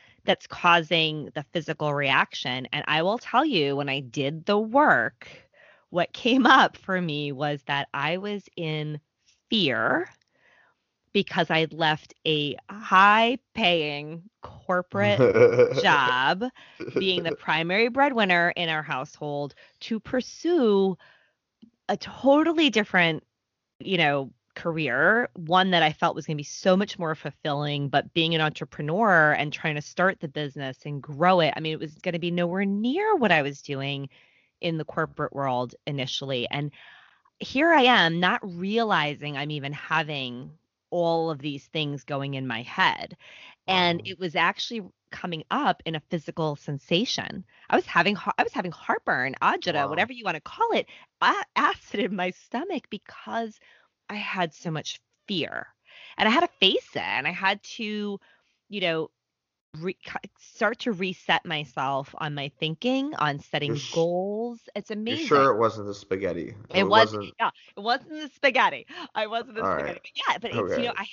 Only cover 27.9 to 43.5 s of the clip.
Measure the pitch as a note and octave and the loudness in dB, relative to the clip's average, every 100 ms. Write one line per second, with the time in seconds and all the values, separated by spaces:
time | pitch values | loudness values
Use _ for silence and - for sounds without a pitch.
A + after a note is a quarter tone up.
27.9 | C#3 - E3+ E3 E3 D#3 - D#3 - D3 | 0 0 -2 0 0 0 -4 -12 -8 -4
28.9 | F3 A3+ F3 D3+ A2 D3 - D#3+ D3 - | 0 4 6 6 2 -2 -4 -4 -4 -6
29.9 | - F#3 F#3 D3+ D3+ D3 D3 C3+ C3 D3 | 0 0 0 -8 -8 -8 -8 -10 -10 -10
30.9 | C#3+ C#3 C#3 F3+ F#3 D#3 - D#3 D#3 D3+ | -10 -10 0 4 6 4 0 -6 -6 -8
31.9 | D3+ F3+ E3+ E3+ F3 F3 F#3 G3 G3+ A#3 | -8 -6 -4 -2 -2 0 0 -2 0 -2
32.9 | D#4+ G#4+ G4 A3 D#3+ C#3+ C#3 - C#3 C3+ | 0 0 2 4 4 2 -4 -8 -6 -4
33.9 | C#3 C#3 - _ _ _ _ F3 E3 D3+ | -6 -8 -14 _ _ _ _ -4 -4 -4
34.9 | - D3+ C#3+ D3+ - C3+ B2 B2 - - | -4 -4 -4 -6 -4 -2 -2 -2 -8 -8
35.9 | C#3 B2 - C3+ C3 A#2 C#3+ D3 - - | -6 -6 -6 -4 -4 -4 -4 -6 -10 -20
36.9 | - _ _ _ _ - C4 E4 D#4 B3 | -20 _ _ _ _ -6 2 4 6 6
37.9 | A3+ E3 E3+ F3+ A#3 G3+ E3+ F#3+ A3 A3+ | 6 4 4 2 0 -6 -8 -2 -2 0
38.9 | F3 D3 C#3+ D3 C#3 D3 D3+ C#3 C#3+ - | 0 0 -4 -8 -6 -6 -6 -8 -10 -2
39.9 | D#3+ D#3 D3 B2+ B2 D3 D#3 _ _ _ | -2 -2 -6 -8 -10 -14 -20 _ _ _
40.9 | F3+ E3+ E3 E3 C#3+ D3 C#3 - D#3+ D3 | -2 0 0 -2 -4 -8 -10 -8 -4 -4
41.9 | C#3+ - C#3 C#3 C3+ C3 A#2 A#2+ - F3+ | -6 -6 -6 -4 -6 -6 -6 -6 0 0
42.9 | - - - - - - | 0 -8 -16 -20 -20 -20